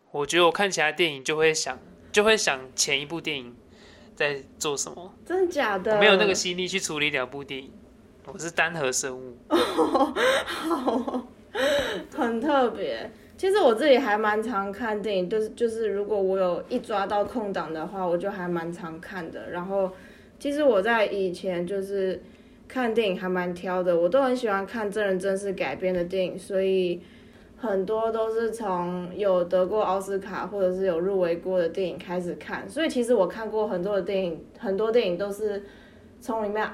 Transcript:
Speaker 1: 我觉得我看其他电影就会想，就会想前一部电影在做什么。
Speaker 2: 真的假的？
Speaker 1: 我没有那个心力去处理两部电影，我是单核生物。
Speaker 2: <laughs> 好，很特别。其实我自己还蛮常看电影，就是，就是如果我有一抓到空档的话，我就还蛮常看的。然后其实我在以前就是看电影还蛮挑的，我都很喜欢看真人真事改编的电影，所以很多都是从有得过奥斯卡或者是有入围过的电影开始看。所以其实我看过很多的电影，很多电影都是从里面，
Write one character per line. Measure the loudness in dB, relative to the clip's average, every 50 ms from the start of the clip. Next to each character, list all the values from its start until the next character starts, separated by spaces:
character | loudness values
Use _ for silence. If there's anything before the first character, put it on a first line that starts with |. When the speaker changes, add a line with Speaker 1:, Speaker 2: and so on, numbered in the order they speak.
| _ _
Speaker 1:
我 | -6 -4 -2
觉 | 2 4
得 | 6 6
我 | 6
看 | 6 4 2 0
其 | 2 2
他 | 0 0
电 | 2 2 0 0 0
影 | -2 -2
就 | -2 2
会 | 4 4 4 4
想， | 2 -2 -4 -6 -10 -14 -20 -20 -20 -16 0
就 | 2 4 4
会 | 6 4
想 | 4 2 0 -2 -2 -6 -8 -4
前 | -2 0 0 0 0
一 | -2
部 | -4 -8 -8
电 | -6 -6 -6 -6
影 | -8 -10 -14 -18 -20 -20 -20 -20 -20 -20 -20 -20 -20 -18 -6
在 | -2 -2 -2 -2 -4 -8 -14 -10 -6
做 | -4 -2 -2
什 | -2 -4 -6
么。 | -8 -12 -14 -16 -18 -18 -8
Speaker 2:
真 | -4 0 0 0
的 | 0 0
假 | 0 0 0 0 -2
的？ | 0 2 4
Speaker 1:
我 | 6
没 | 8
有 | 8 8
那 | 8 6
个 | 4 2
心 | 0 -2 -2 -4 -4
力 | -4
去 | -2 -2 -2
处 | -2 -2 -2 0
理 | 0 0
两 | 2 0 -2
部 | -2 -6 -10 -10
电 | -10 -10 -10 -10
影， | -14 -18 -20 -20 -20 -20 -20 -20 -20 -20 -20 -18
我 | -16 -12
是 | -10 -10 -4
单 | 0 0 0 0 0
核 | 0 0 0
生 | 0 0 -2 -4 -8
物。 | -10 -12 -14 -16 -18 -2
Speaker 2:
<laughs> |
好， | 0 2 2 2 2 2 2 2 4 4 2 2 2 2 2 2 2 2 2 0 -4 -6 -6 -4 -2 -2 -2 0 0 -2 -2 -2 -4 -6 -6 -8 -10 -14 -20 -18 -8 -4 -2 0 2 2 0 0 -2 -4 -6 -8 -8 -4
很 | -2 -2 -2 0 0
特 | 0 2 4 4 2 2
别。 | 0 -2 -4 -6 -6 -6 -8 -12 -14 -18 -20 -20 -8
其 | -2 0 2
实 | 4 6
我 | 6 6 6
自 | 6 6
己 | 8 8
还 | 8 6 4 2 2
蛮 | 2 2 2 0 0
常 | -2 -2 -2 -4 -4 -6
看 | -6 -4 -4 -4 -4
电 | -2 -2 -2 -2
影， | 0 0
就 | -2 -2
是， | -2 -4
就 | -2 -2 0 0
是 | 0 -2 -2
如 | -2 -2 -2 -2
果 | 0 0 0
我 | 2 2 2
有 | 2 2 2 0 -2 -4 -4
一 | -4 -4
抓 | -4 -2 -2 -2 0
到 | 0 0 0 0
空 | 0 -2 -4 -4 -4 -4
档 | -4 -4 -4 -6
的 | -6 -8
话， | -6 -4 -2 0
我 | 0 0 0
就 | 0 -2
还 | -4 -4 -4 -4
蛮 | -2 -2 -4 -6 -8
常 | -8 -10 -12 -12 -12
看 | -14 -12 -10 -10 -10 -10
的。 | -10 -12 -10 -8
然 | -8 -8 -6
后 | -2 0 0 0 0 -2 -8 -16 -20 -20 -20 -20 -20 -16 -8
其 | -6 -4 0
实 | 4 4
我 | 6 6 6 4
在 | 4 4 4 2
以 | 2 0 0 -2 -2
前 | -4 -4 -4 -4 -2 -2 -2
就 | -2 -4 -4
是 | -4 -4 -2 -2 -2 -2 -2 -4 -8 -14 -20 -20 -20 -20 -20 -20 -20
看 | -8 -4 -2 -2 0 2
电 | 2 2 2
影 | 0
还 | -2 -2 -2
蛮 | -2 0 -2 -2 -4
挑 | -6 -4 -2 -2 0
的， | 2 4 4
我 | 4 4 4
都 | 4 4 4
很 | 4 2
喜 | 0 0 0
欢 | 0 0 -2
看 | -4 -4 -4 -4 -2
真 | -2 0 0
人 | 2 0
真 | 0 0 0 0
事 | 0 -2 -4 -4
改 | -2 -2 -4 -2
编 | -2 -2 0 0
的 | 0 -2
电 | -2 0 -2 -2
影， | -2 -4
所 | -8 -8 -4 -2 0
以 | 2 2 2 2 2 0 -2 -4 -8 -14 -20 -20 -20 -20 -20 -20 -20 -20 -12
很 | -8 -4 -2 0 0 0
多 | 0 0 0 0 0
都 | 0 0 -2 0 0
是 | 0 -2 -2
从 | -2 -4 -2 -2 -2 -2 -2 -2 -4 -6 -6 -8 -6
有 | 0 2 2 4 4 2
得 | 2 2 2 2
过 | 2 2 2 2
奥 | 2 0 0
斯 | -2 -4 -4 -6
卡 | -6 -6 -8 -8 -6
或 | -6 -2 0
者 | 0 0 2
是 | 0 0
有 | 0 0 0
入 | 0 0 2 2
围 | 2 2 0
过 | -2 -2 0 0 0
的 | 0 0
电 | 0 -2 -2 -4
影 | -4
开 | -8 -8 -6 -6 -4
始 | -4 -4 -6
看。 | -8 -8 -8 -8 -8 -8 -8
所 | -4 -2 -2
以 | 0
其 | 0 0 2
实 | 4 4
我 | 4 4 2
看 | 0 -4 -6 -4
过 | -2 -2 0 0
很 | -2 -2
多 | -2 -2 -2
的 | -2 -2
电 | 0 -2 -2 -2
影， | -2 -4 -8 -10 -16 -16 -8
很 | -4 -2 -2
多 | 0 0 2
电 | 4 2 2
影 | 2 0
都 | -2 -4 -4 -4
是 | -4 -4 -4 -4 -4 -8 -12 -16 -20 -20 -20 -20 -20 -20 -20 -20 -12
从 | -6 -4 -2 -2 -2
里 | -2
面， | -2 -2 -2 -4